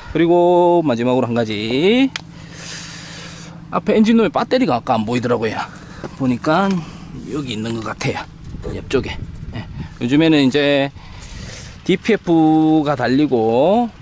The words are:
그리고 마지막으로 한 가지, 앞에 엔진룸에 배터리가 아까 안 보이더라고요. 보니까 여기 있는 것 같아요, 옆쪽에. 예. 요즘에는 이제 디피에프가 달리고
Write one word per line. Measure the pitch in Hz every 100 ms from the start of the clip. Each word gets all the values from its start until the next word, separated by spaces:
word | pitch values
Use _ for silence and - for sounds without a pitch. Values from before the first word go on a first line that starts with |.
| -
그리고 | 156 165 175 175 175 175 175
마지막으로 | 156 117 120 127 117
한 |
가지, | 117 110 104 110 131 185 247 269 - - - - - - - - - - - - - - - -
앞에 | 175 214 208
엔진룸에 | 220 233 190
배터리가 | 135 226 254 220 120
아까 | -
안 | 113 107
보이더라고요. | 123 120 120 110 95 - - - - - -
보니까 | 131 120 156 165 196 185 151 - - - -
여기 | 113 127
있는 | 107 113
것 | 113
같아요, | 107 - 139 - - - - - -
옆쪽에. | 95 - 131 101 - - - - 113
예. | - - - -
요즘에는 | 123 147 160 151
이제 | 131 147 143 143 139 - - - - - - - - -
디피에프가 | - 185 - 202 - 165 156 156 156 156 147
달리고 | 135 120 131 147 123 110 117 156 220 233 -